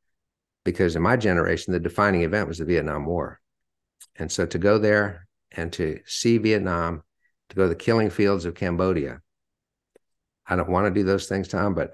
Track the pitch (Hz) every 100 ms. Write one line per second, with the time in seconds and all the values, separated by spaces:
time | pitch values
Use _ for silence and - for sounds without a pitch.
0 | _ _ _ _ _ _ - 87 90 82
1 | 87 123 107 87 85 85 - 90 87 -
2 | 104 90 82 104 80 80 80 82 78 73
3 | 73 85 69 - _ _ _ _ _ _
4 | - - 80 - 85 90 101 110 104 104
5 | 101 87 - _ _ - 82 - 80 71
6 | - - 117 117 110 107 92 85 85 80
7 | _ _ _ _ _ 92 92 82 - 113
8 | 107 - 101 98 85 - 95 85 92 85
9 | 69 64 _ _ _ _ _ _ _ _
10 | _ _ _ _ - 92 85 90 101 95
11 | 95 98 - 98 92 98 101 85 71